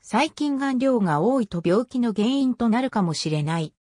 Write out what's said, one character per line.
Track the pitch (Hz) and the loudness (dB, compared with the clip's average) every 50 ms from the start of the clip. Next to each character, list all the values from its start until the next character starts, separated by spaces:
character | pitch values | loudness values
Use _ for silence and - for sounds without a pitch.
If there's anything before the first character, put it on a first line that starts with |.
細 | _ - - 220 285 320 | _ -2 0 0 0 0
菌 | - - 302 294 285 269 | -2 -4 -2 -2 -2 -2
顔 | 277 277 269 254 | -2 -2 -2 0
料 | 247 269 262 240 | 0 2 2 2
が | 202 180 151 147 | 2 2 2 2
多 | 160 220 262 269 | 2 2 2 0
い | 233 202 | 0 -2
と | - 175 165 | -4 -4 0
病 | 170 180 214 254 | 2 2 2 0
気 | 247 - 262 | -2 -2 -2
の | 240 233 208 | -2 -2 0
原 | 214 208 226 | 0 0 0
因 | 269 277 277 262 247 | 2 0 0 0 0
と | - 240 233 | 0 0 0
な | 220 240 | 2 2
る | 262 262 | 0 0
か | - 220 196 | 0 0 0
も | 170 156 | 0 -2
し | - - 165 | -2 -4 -2
れ | 156 151 147 | -2 -2 -2
な | 151 160 170 | -2 -2 -4
い。 | 160 151 _ _ _ | -4 -6 _ _ _